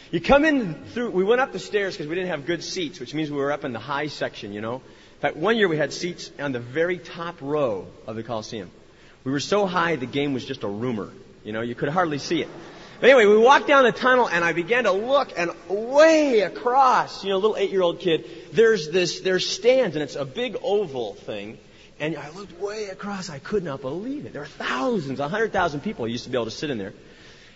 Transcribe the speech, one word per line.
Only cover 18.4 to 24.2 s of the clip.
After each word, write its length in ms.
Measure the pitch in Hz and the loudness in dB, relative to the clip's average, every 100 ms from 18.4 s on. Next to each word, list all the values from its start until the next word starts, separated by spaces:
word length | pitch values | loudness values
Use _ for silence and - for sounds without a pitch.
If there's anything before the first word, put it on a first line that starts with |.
| - | -2
there's 360 | 156 226 214 151 | 4 6 4 0
this, 320 | 180 180 - | 0 0 -2
there's 260 | 185 185 - | -2 0 -2
stands, 480 | - 233 262 220 | 0 4 4 2
and 80 | 151 | -2
it's 140 | 147 151 | -6 -6
a 80 | |
big 320 | 131 220 247 185 | -8 -6 -6 -4
oval 520 | 170 208 185 131 107 | 0 0 0 -4 -6
thing. 440 | - - 107 101 131 - - - - | -8 -10 -10 -10 -14 -20 -20 -20 -8
And 180 | 151 151 | -6 -6
I 140 | 139 | -10
looked 280 | 170 196 - | -14 -18 -10
way 280 | 202 214 202 | -8 -8 -10
across. 420 | 185 202 196 175 | -10 -10 -10 -10
I 120 | 139 | -12
could 220 | - 208 | -4 -4
not 200 | 170 135 | -4 -6
believe 420 | 127 165 233 285 | -8 -8 -8 -10